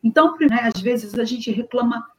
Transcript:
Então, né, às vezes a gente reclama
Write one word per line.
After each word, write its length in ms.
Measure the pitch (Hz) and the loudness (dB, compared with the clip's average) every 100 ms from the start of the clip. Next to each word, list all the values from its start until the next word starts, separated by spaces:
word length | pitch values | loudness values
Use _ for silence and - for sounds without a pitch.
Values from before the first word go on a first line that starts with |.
Então, 340 | 226 269 320 330 | 2 4 4 4
né, 280 | 294 226 233 | 2 2 0
às 60 | 208 | -2
vezes 340 | 190 240 208 | -2 -4 -4
a 100 | 220 | -6
gente 280 | 233 247 226 | -4 -6 -6
reclama 520 | 202 233 247 240 240 - | -6 -4 -2 -2 -2 -10